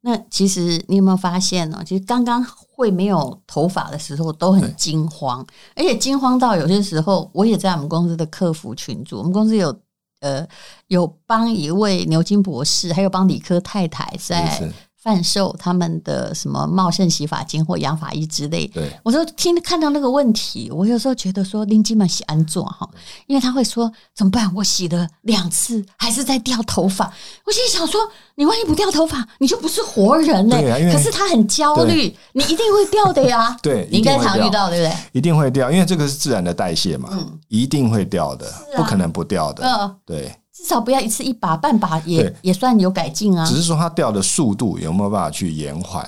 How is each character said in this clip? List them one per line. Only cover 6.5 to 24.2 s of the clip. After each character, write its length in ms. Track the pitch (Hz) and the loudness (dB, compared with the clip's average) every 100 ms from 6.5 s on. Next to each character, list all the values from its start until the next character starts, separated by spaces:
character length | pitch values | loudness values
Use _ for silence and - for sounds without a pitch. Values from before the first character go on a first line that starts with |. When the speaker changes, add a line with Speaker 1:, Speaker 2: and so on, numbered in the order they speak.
Speaker 1:
有 140 | 190 156 | 2 2
些 140 | 202 | 0
时 180 | 196 156 | 0 -2
候， 300 | 160 185 - | 0 0 -2
我 140 | 170 220 | 0 2
也 100 | 190 | 2
在 160 | 190 | 0
我 60 | 170 | -2
们 100 | 143 | -2
公 180 | 165 175 | -2 -2
司 80 | |
的 120 | 165 160 | -2 -6
客 260 | - 180 | -2 -2
服 220 | 156 - | -2 -8
群 280 | 110 - - | -12 -10 -12
组， 140 | - 107 | -10 -6
我 60 | |
们 100 | 139 | -2
公 160 | 190 220 | 2 2
司 80 | 220 | 2
有， 180 | 165 120 _ _ _ _ | 0 -4 _ _ _ _
呃， 260 | 143 135 160 - - - _ | -6 -6 -8 -16 -20 -20 _
有 180 | 180 160 - _ | 0 0 -4 _
帮 240 | 226 233 | 0 2
一 200 | 214 147 | 0 -2
位 340 | 185 214 180 | 0 2 0
牛 180 | 151 160 | 2 0
津 200 | 175 202 | 2 2
博 200 | 190 127 | 2 -2
士， 300 | 147 - 175 | -2 -2 -2
还 80 | 165 | 0
有 80 | 196 | 0
帮 180 | 190 190 | 2 2
理 120 | 131 | 2
科 200 | - 175 | -2 -2
太 280 | 180 208 170 | -2 -4 -4
太 260 | - - - | -4 -10 -10
在 280 | - 175 165 | -4 -2 -2
Speaker 2:
是， 140 | 147 160 | -4 -6
是。 60 | 160 _ _ | -10 _ _
Speaker 1:
贩 220 | 226 196 | -2 0
售 320 | 170 202 190 - | 0 0 -2 -4
他 140 | 180 | -2
们 260 | 180 170 165 | 0 0 -4
的 320 | - - 123 | -4 -4 -4
什 120 | 156 - | -6 -6
么 200 | 139 147 | -4 -2
茂 240 | 180 185 | 0 0
盛 180 | 175 185 | 2 0
洗 180 | - 147 | 0 -4
发 160 | 156 | -6
精 220 | - 151 | -6 -4
或 140 | 160 175 | -2 -2
养 180 | 139 156 | -2 -4
发 160 | 160 | -6
液 140 | 160 156 | -6 -6
之 200 | - 147 | -6 -6
类。 180 | 165 - | -4 -6
Speaker 2:
对。 260 | - 73 - | -6 -8 -6
Speaker 1:
我 80 | 226 | 0
就 140 | 277 | 0
听， 340 | 320 - 349 349 | -2 -2 0 0
看 180 | - 349 | 0 0
到 80 | 302 | 0
那 100 | 294 | 0
个 120 | 269 | 2
问 200 | 269 262 | 2 2
题， 360 | 214 - - 117 | 0 -2 -8 -8
我 160 | 156 202 | -2 0
有 120 | 240 | 2
时 100 | 262 | 0
候 60 | |
觉 180 | 247 185 | -2 -4
得 100 | 190 | -2
说 220 | 190 214 208 | -4 -4 2
，“恁 140 | 220 | 2
这 120 | 214 | 4
么 120 | 220 185 | 2 2
是 160 | - | 0
安 220 | - 156 156 | -2 0 0
怎 160 | 185 | -2
哈？” 240 | - - - - - - - | -6 -10 -14 -14 -20 -20 -2
因 80 | |
为 60 | 277 | 0
他 100 | 254 | 2
会 140 | 262 | 0
说 260 | 240 233 226 - _ | 0 0 -2 -4 _
，“怎 120 | - | 0